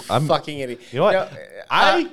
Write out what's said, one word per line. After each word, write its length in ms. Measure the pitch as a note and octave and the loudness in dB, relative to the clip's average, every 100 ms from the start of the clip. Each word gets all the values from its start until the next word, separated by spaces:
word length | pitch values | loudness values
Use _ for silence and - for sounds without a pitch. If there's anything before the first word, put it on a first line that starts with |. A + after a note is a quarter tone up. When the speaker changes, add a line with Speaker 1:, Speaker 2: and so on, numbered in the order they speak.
| - | -2
Speaker 1:
I'm 200 | A#2 D3+ | 0 2
Speaker 2:
fucking 320 | D3+ - D3 | 0 -2 -8
idiot. 200 | C3 A#2 - | -8 -10 -8
Speaker 1:
You 80 | B2 | 0
know 40 | G3 | 2
what? 60 | F#3+ - | 2 -2
Speaker 2:
No, 60 | D#2 - F#2+ - | -10 -18 -16 -2
Speaker 1:
I 320 | - - F4 | 2 4 4
Speaker 2:
uh, 40 | - | 0